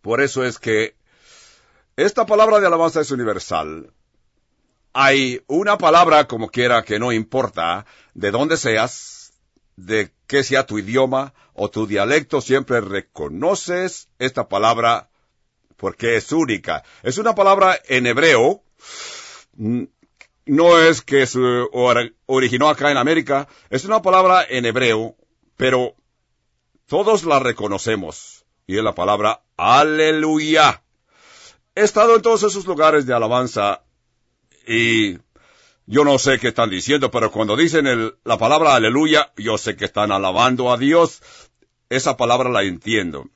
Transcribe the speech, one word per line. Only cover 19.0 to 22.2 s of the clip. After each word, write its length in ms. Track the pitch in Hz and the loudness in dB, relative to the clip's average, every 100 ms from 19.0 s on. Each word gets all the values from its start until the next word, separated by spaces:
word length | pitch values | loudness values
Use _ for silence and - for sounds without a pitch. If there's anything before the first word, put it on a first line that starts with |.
| - - - - _ - | -18 -18 -20 -20 _ -10
n-, 320 | 110 120 - _ _ _ - _ - | -6 -6 -8 _ _ _ -20 _ -4
no 340 | 143 170 170 | 2 6 6
es 220 | 165 160 | 6 4
que 240 | - 139 127 | 0 0 0
se 120 | 123 | 0
or-, 760 | 127 123 120 123 123 120 117 _ | 0 0 -4 0 2 2 -2 _